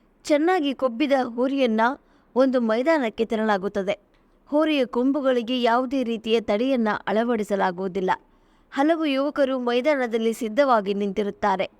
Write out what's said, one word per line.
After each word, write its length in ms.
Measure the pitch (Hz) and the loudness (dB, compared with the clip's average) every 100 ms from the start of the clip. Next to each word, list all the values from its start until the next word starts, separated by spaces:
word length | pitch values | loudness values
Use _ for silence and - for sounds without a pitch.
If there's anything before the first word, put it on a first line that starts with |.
| _ _ | _ _
ಚೆನ್ನಾಗಿ 500 | - 294 320 370 285 | 0 2 4 2 0
ಕೊಬ್ಬಿದ 380 | 240 262 226 294 269 | -2 -4 0 0 2
ಹೋರಿಯನ್ನ 580 | 247 233 262 277 247 220 226 285 _ _ _ 240 | 0 -2 -2 0 0 2 0 -2 _ _ _ 2
ಒಂದು 260 | 269 254 | 2 2
ಮೈದಾನಕ್ಕೆ 640 | 226 220 262 320 233 - 226 | 0 0 2 0 0 -2 -2
ತರಲಾಗುತ್ತದೆ. 760 | 220 220 202 196 202 196 - _ _ _ _ _ | -2 0 0 -2 -4 -4 -6 _ _ _ _ _
ಹೋರಿಯ 400 | 294 311 294 247 | 0 2 0 0
ಕೊಂಬುಗಳಿಗೆ 760 | 240 262 285 269 247 226 254 | 0 0 0 0 0 -2 0
ಯಾವುದೇ 420 | 240 233 262 269 | 2 2 0 -2
ರೀತಿಯ 380 | 233 233 220 226 | -2 -4 0 0
ತಡೆಯನ್ನ 460 | 214 208 254 262 220 208 - | 0 0 0 0 0 -2 -2
ಅಳವಡಿಸಲಾಗುವುದಿಲ್ಲ. 1040 | 214 233 233 202 196 190 180 190 185 185 - _ _ _ _ _ | -2 0 -2 -2 0 0 -2 -6 -2 -2 -2 _ _ _ _ _
ಹಲವು 340 | 277 294 330 320 | -2 0 2 0
ಯುವಕರು 540 | 269 285 294 262 262 | 0 -2 0 0 0
ಮೈದಾನದಲ್ಲಿ 760 | 240 240 254 285 247 226 226 | -2 0 0 0 0 0 -2
ಸಿದ್ಧವಾಗಿ 600 | 220 220 214 277 233 196 | -2 -2 0 2 2 0
ನಿಂತಿರುತ್ತಾರೆ. 760 | 202 202 190 202 - 208 190 185 | -2 -2 -2 -4 -2 -2 0 -4